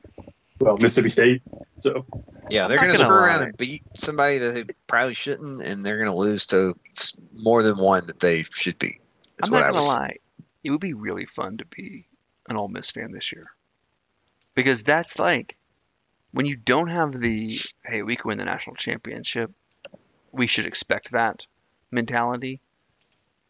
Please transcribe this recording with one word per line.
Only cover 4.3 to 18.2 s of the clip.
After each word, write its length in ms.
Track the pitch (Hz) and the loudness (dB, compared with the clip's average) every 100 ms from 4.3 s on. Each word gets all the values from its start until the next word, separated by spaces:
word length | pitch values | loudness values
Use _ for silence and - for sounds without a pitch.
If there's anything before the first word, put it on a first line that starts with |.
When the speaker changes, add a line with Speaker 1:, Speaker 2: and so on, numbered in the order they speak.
| 139 | 2
Speaker 2:
that 140 | 120 | 0
they 100 | 120 110 - - | -4 -8 -14 -2
probably 260 | 117 131 | 0 0
shouldn't, 480 | 113 139 143 147 135 | -2 -6 -8 -8 -10
and 240 | 69 101 98 | -8 -6 -4
they're 120 | 107 | -2
gonna 160 | 110 90 | 0 2
lose 300 | 101 104 - | 2 2 2
to 280 | 95 95 90 - - | 4 2 -2 -12 -6
s-, 160 | - - - | -6 -6 -16
more 300 | 113 110 117 | -4 4 6
than 140 | 110 98 | 6 4
one 280 | 95 92 85 | 4 4 0
that 120 | 82 | 0
they 220 | 87 82 | 2 2
should 360 | 80 - 90 - | -2 -4 -4 -2
beat. 220 | 90 - _ _ - - | -6 -6 _ _ -18 -6
That's 120 | 208 | 0
Speaker 3:
I'm 40 | |
Speaker 2:
what 80 | - | 2
Speaker 3:
not 60 | 139 | 2
Speaker 2:
I 40 | |
Speaker 3:
gonna 100 | 160 | 2
Speaker 2:
would 60 | 143 | 2
say. 80 | 123 | 2
Speaker 3:
lie. 200 | 69 - _ _ - _ | -2 -10 _ _ -20 _
It 60 | 147 | -4
would 80 | 151 | -4
be 140 | 190 | -4
really 320 | 113 104 92 98 | -8 -8 -8 -8
fun 320 | - 131 220 | -10 -10 -10
to 60 | |
be 420 | - - 190 - - _ _ _ - | -14 -14 -16 -16 -20 _ _ _ -8
an 80 | 110 | -6
Ole 120 | 101 | -6
Miss 220 | 95 - | -8 -8
fan 220 | - 113 | -8 -12
this 200 | 101 - | -10 -10
year. 140 | - - - _ _ _ _ _ _ _ _ _ | -12 -18 -20 _ _ _ _ _ _ _ _ _
Because 280 | - 131 123 | 0 2 2
that's 360 | 107 156 170 - | 4 2 2 -2
like, 380 | 190 139 - - _ _ _ _ _ _ _ | 0 0 -2 -16 _ _ _ _ _ _ _
when 120 | 127 | -4
you 120 | 143 135 | -4 -4
don't 320 | 113 131 170 | 0 2 2
have 300 | 170 151 131 | 0 -2 0
the, 320 | 117 110 110 110 - - | -2 -2 -2 -2 -4 -6
"Hey, 180 | - 113 | -8 -8
we 140 | 104 | -4
can 120 | 123 | -6